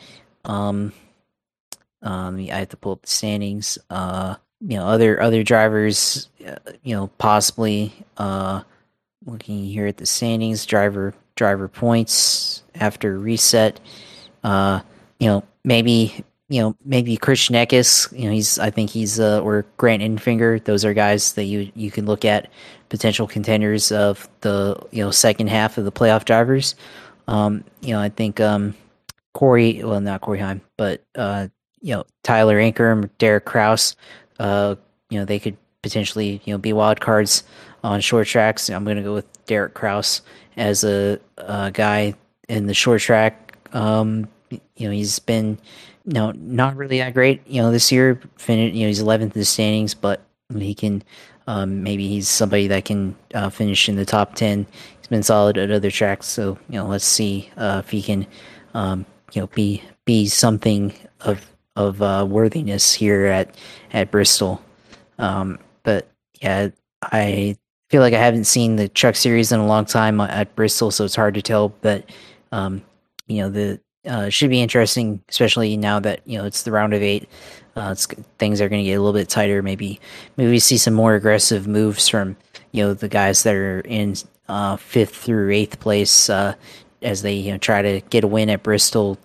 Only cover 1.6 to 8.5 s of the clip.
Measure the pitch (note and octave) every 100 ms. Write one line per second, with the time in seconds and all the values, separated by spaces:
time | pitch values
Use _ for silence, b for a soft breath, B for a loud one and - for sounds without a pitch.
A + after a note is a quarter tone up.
1.6 | _ - _ _ - F#2 F#2 F#2+ F#2+ F#2
2.6 | F#2+ - G2+ F#2 - - G#2+ G#2 G2+ G#2
3.6 | - - - F2+ F#2 F#2 F#2+ F#2+ _ _
4.6 | G#3 G#2 F2+ A2+ A2 G2+ A2+ A2+ G#2+ A2+
5.6 | A2 G#2+ G#2+ G#2 - C3+ - _ - -
6.6 | - - B2+ G#2 G2 - A2 G#2+ - -
7.6 | A2 G#2 G#2 - - - G2+ F#2+ F#2+